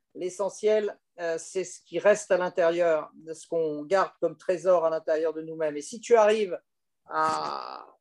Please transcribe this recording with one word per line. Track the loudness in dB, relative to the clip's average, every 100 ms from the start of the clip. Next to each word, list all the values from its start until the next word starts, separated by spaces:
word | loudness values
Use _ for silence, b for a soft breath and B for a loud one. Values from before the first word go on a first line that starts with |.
| _ -10
L'essentiel, | -10 -4 -6 -2 0 2 0 -8 _ -10
euh, | -6 -6
c'est | -6 -6 -6
ce | -10 _
qui | 0
reste | 4 4 2
à | 0
l'intérieur, | 0 2 2 4 2 2 -2 -14
de | -16
ce | -16 -6
qu'on | -2 -2 -4
garde | -2 0 0 -2
comme | -4 -4
trésor | -4 -2 4 4 4
à |
l'intérieur | 0 -2 0 0
de | -4
nous-mêmes. | -10 -4 -4 -4
Et |
si | -10 -10
tu | 2 6
arrives | 6 4 0 -6 _ _ _ _ -10
à | -2 0 -2 -4 -8 -10 -14 -18 _